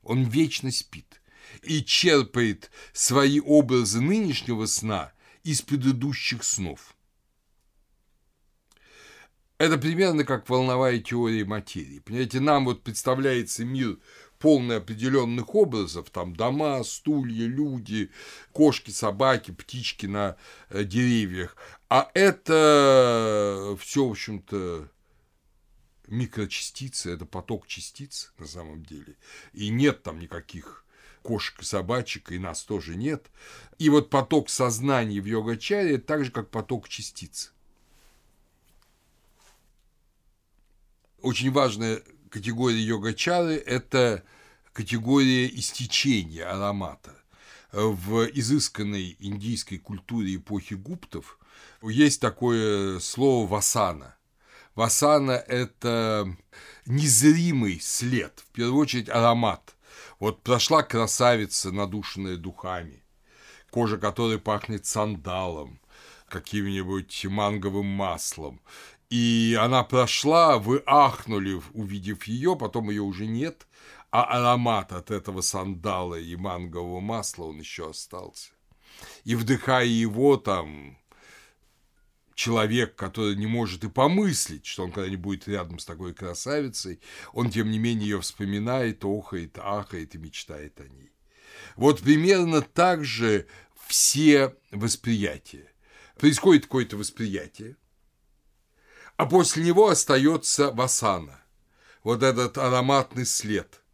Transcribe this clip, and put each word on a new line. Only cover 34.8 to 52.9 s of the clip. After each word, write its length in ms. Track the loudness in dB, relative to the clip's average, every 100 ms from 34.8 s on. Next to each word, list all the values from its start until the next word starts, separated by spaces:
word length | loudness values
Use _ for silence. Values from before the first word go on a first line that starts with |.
| 0 0 0 -4
в 60 | -2
йога-чаре — 680 | -4 -2 -6 -4 -2 0
это 120 | 0 -2
так 180 | -2
же, 80 | -2
как 180 | -6 -6
поток 380 | -8 -6 -8 -8
частиц. 640 | -14 -14 -16 -16 -14 -16 _ _ _ _ _ _ _ _ _ _ _ _ _ _ _ _ _ _ _ _ _ _ _ _ _ _ _ _ _ _ _ _ _ _ _ _ _
Очень 300 | -4 0 0
важная 500 | 2 0 0 -4 -4 -8 _ _
категория 520 | -10 -8 -2 0 0
йога-чары — 720 | -2 -2 -4 -2 0 0 0 -2
это 600 | -4 -6 0 2 2 0 _ _ -20 _ _
категория 760 | -12 -6 -4 2 4 4 4 0
истечения 1040 | -4 -8 -8 -4 0 2 0 -2 -10 -8
аромата. 640 | -4 -4 -4 -8 -12 -20 -20 _ _ -20 -20 _
В 560 | -2 0 0 -2 0 0
изысканной 840 | -2 0 0 0 -4 -6 -6 -8 -10
индийской 580 | -10 -8 -6 -6 -8 -12
культуре 560 | -12 -14 -6 -4 -2
эпохи 400 | -4 -6 -8 -8
гуптов 640 | -12 -10 -14 -12 -14 -14 -20 _ -20 -20 _
есть 380 | -4 4 4 4
такое 800 | -2 0 0 2 2 0 -2